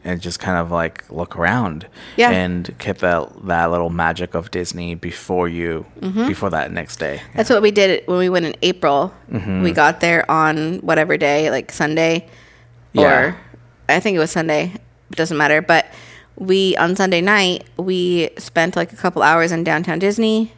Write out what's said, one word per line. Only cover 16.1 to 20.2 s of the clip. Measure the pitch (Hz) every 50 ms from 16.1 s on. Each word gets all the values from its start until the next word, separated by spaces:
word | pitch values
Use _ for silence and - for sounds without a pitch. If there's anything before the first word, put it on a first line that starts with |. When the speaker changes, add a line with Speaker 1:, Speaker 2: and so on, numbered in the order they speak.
| - - - _ _
Speaker 2:
we, | - 190 185 185 190 190 190 - -
on | 165 170 185
Sunday | 196 190 190 180 170
night, | 175 202 214 208 190 180 180 - - - -
we | - 180 190 185 180 180 180 175 170 160 - - -
spent, | - - - 165 165 175 -
like, | 175 170 175 -
a |
couple | - - 180 - 160
hours | - 147 160 165 165 170
in | 170 160 170
Downtown | 165 156 151 175 - 156 160
Disney | 190 202 208 226